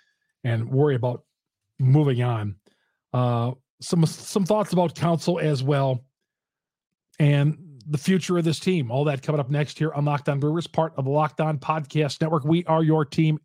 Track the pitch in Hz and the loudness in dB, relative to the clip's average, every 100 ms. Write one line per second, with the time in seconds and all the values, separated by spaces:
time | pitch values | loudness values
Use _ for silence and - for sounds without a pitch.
0 | _ _ _ _ 123 113 117 131 147 131 | _ _ _ _ -4 -2 0 2 2 2
1 | 123 127 _ _ _ _ _ - 131 147 | -2 -6 _ _ _ _ _ 0 4 4
2 | 143 123 123 113 104 98 _ _ _ _ | 4 2 0 -2 -6 -8 _ _ _ _
3 | _ 123 123 117 120 131 _ _ - 175 | _ 0 0 0 -2 -6 _ _ -2 0
4 | 160 - - 214 185 214 202 175 175 - | 0 -2 -4 -2 0 0 0 0 0 0
5 | 175 170 - 170 156 139 131 143 135 123 | -2 0 -2 -2 0 0 0 0 0 -2
6 | - _ _ _ _ _ _ _ _ _ | -8 _ _ _ _ _ _ _ _ _
7 | _ - 147 143 143 156 175 135 151 147 | _ 0 2 4 0 -2 -10 -18 -8 -4
8 | - 190 - 175 165 147 185 185 117 127 | 0 0 0 0 0 -2 -2 -2 -2 -2
9 | 147 139 - 151 127 156 147 - 156 143 | -2 -2 -2 -2 -2 -2 -4 -4 -4 -2
10 | 147 143 143 139 147 165 160 - 160 - | -2 -2 -2 -2 -2 -2 -4 -4 -2 -2
11 | 135 147 151 - 156 151 - 156 143 156 | -2 0 0 -2 -4 -2 -4 -4 -4 -2
12 | 147 - 160 160 143 170 170 160 160 156 | -2 -2 -2 0 2 0 2 2 4 2
13 | 143 - 156 156 | 2 0 2 0